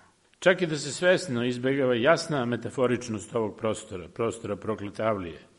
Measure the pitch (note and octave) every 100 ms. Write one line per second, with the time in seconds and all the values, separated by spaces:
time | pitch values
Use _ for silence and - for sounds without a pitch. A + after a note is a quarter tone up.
0 | _ _ _ _ F3+ F#3 F3 D3+ C#3+ A#2+
1 | F3+ F#3 F#3 A#2+ B2 B2 B2+ C#3 B2+ A#2+
2 | C3 E3 - D3 A#2+ A#2 G#2+ C#3 B2 A#2+
3 | A#2+ G#2+ F#2 A#2 G#2+ F2+ A2 G2 - F#2
4 | D#2+ - A#2 - G2+ G2 G#2 G2+ G2+ -
5 | A2 G#2 F2 D2+ -